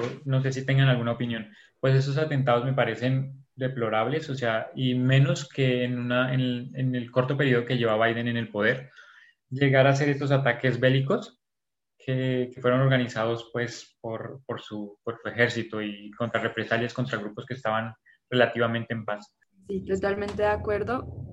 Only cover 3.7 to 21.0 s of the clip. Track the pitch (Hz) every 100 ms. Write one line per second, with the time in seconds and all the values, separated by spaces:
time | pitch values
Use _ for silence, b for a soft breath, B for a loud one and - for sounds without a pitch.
3.7 | 120 113 110 117 156 156 131 120 110 -
4.7 | - 131 127 127 135 151 170 - - 131
5.7 | 123 123 123 123 123 131 131 127 123 127
6.7 | 131 131 123 120 131 131 139 143 120 120
7.7 | 127 113 107 113 117 120 117 110 107 107
8.7 | 135 - b b b b _ _ 131 139
9.7 | 135 131 135 147 143 143 135 127 120 131
10.7 | 117 127 135 135 208 - - _ _ _
11.7 | _ _ _ - 131 131 127 127 123 127
12.7 | 127 135 131 120 113 113 117 - 117 120
13.7 | - - _ 117 110 113 135 - 110 -
14.7 | 107 104 - - 113 107 107 120 117 110
15.7 | 107 107 101 104 - 117 110 117 - 107
16.7 | 113 120 - 123 110 104 104 127 123 110
17.7 | 110 117 - b b _ 127 117 117 117
18.7 | 117 113 113 104 104 - _ _ _ -
19.7 | 196 - 190 196 196 202 - 208 208 214
20.7 | 208 208 254